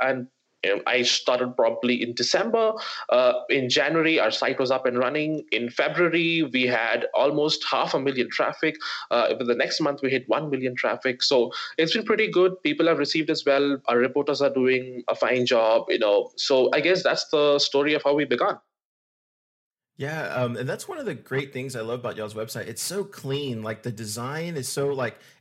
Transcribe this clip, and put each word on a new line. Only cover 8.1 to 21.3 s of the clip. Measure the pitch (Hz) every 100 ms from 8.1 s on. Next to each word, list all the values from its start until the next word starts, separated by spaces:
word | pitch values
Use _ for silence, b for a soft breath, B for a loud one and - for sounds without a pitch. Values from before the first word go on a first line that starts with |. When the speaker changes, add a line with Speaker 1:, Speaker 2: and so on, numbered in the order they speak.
| 131 113
Speaker 1:
traffic. | - 135 - 156 151 B B B
Uh, | 120 -
the | - 120
next | 120 165 -
month, | 147 139
we | 135
hit | 131 -
one | 113 151
million | 131 127
traffic. | 127 120 117 131 123
So | - 131 120 B B B
it's | 165
been | 220
pretty | 214 214 208
good. | 170 185 185
People | 151 147 165
have | 147
received | 143 160 156
us | 156 143
well. | 139 143 135 -
Our | 120
reporters | 127 143 143 135
are | 139
doing | 131 127 127 127 127 -
a |
fine | 120 113 127 123
job, | 117 110 113 -
you | 110
know. | 107 101 - -
So | - 131 120
I | 151
guess | 160 185
that's | 127 160 -
the | 151 147 143
story | - 139 147
of | 151
how | 139
we | 147
began. | 135 123 190 - _ _ _ _ _ _ _ _ _ _ _ _ _ -
Speaker 2:
Yeah, | 139 156 107
um, | 120 123 117
and | 131
that's | 220 -
one | 339
of | 233
the |
great | 120 -